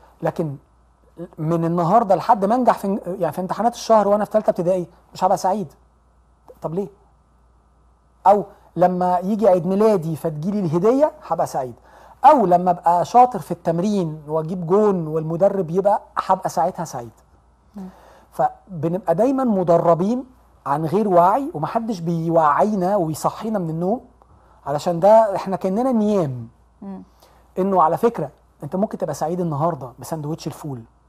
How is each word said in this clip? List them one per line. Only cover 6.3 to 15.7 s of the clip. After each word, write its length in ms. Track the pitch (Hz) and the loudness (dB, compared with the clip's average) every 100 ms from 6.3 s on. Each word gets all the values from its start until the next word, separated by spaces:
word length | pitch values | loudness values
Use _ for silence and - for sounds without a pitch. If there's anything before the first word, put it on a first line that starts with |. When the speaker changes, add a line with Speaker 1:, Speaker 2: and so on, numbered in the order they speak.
| _ - - | _ -20 -12
Speaker 1:
طب 120 | 156 | -8
ليه؟ 140 | 170 196 - _ _ _ _ _ _ _ _ _ _ _ _ 185 | -6 -8 -12 _ _ _ _ _ _ _ _ _ _ _ _ 4
أو 180 | 208 - - _ 165 | 4 0 -14 _ 0
لما 440 | 180 180 180 180 | 0 2 0 0
يجي 280 | 185 214 214 | -2 0 2
عيد 200 | 180 165 | 2 2
ميلادي 480 | 196 220 202 160 156 | 2 2 2 -2 -6
فتجيلي 440 | 165 151 170 208 | -6 -6 -6 -4
الهدية 520 | 175 170 208 269 302 - - | -2 0 2 2 0 -2 -6
هبقى 200 | 165 147 | -4 -2
سعيد، 280 | 156 127 113 _ - - - 269 | -4 -8 -12 _ -20 -20 4 6
أو 200 | 302 190 | 6 6
لما 260 | 175 180 | 4 2
أبقى 340 | 175 170 175 160 | 0 2 0 4
شاطر 340 | 233 247 208 | 4 4 2
في 120 | - | -8
التمرين 680 | 175 - 165 202 202 165 156 147 | -6 -2 -2 0 -2 -4 -8 -6
وأجيب 400 | 156 160 185 165 | -4 -4 -6 0
جون 400 | 196 214 185 156 | 4 4 0 -2
والمدرب 640 | 160 156 165 196 196 | -4 -4 0 2 2
يبقى، 320 | 160 | -2